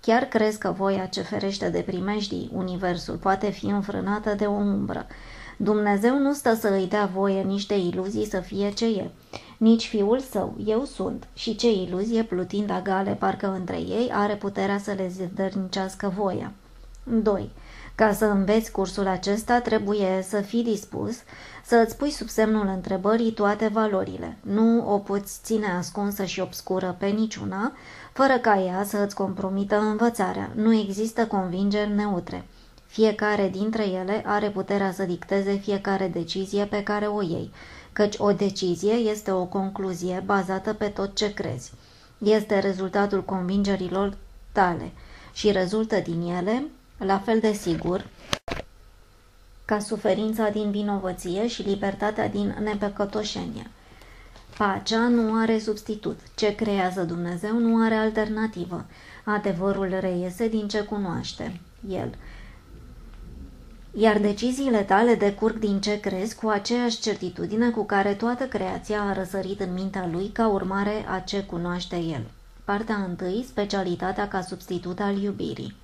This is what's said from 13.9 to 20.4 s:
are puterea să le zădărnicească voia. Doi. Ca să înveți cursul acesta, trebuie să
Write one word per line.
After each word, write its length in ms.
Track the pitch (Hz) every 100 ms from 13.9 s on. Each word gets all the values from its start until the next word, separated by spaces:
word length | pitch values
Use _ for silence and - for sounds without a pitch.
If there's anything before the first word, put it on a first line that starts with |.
| 196 247
are 220 | 208 208
puterea 420 | 202 196 196 196 202
să 140 | 202
le 200 | 190 185
zădărnicească 960 | 185 180 196 190 196 185 196 190 - 202
voia. 360 | 185 196 - - - - - - -
Doi. 480 | - 226 208 202 101 - - - -
Ca 180 | - 220
să 120 | 208
înveți 460 | 214 202 190 220 220
cursul 360 | - 185 208 190
acesta, 520 | 185 196 208 220 240
trebuie 680 | 240 220 202 208 190 190 185
să 140 | 208